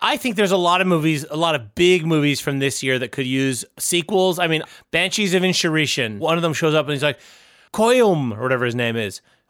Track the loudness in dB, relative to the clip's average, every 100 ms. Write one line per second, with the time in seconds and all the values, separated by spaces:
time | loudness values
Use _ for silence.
0 | -2 -2 -4 0 2 2 2 2 2 2
1 | 0 -2 -4 -2 -2 -2 -4 2 4 4
2 | 2 2 2 0 -2 -2 -2 -2 -2 -2
3 | -2 -4 -2 0 0 -2 -8 -8 -2 -2
4 | 0 0 2 0 0 -2 -4 -16 _ -2
5 | -2 -2 0 2 2 0 0 0 0 -2
6 | -4 -2 -2 0 0 0 0 0 0 -2
7 | -2 -4 -12 -20 -20 _ _ -2 2 4
8 | 4 2 0 -2 -2 0 -2 -2 -2 -2
9 | -4 -8 _ _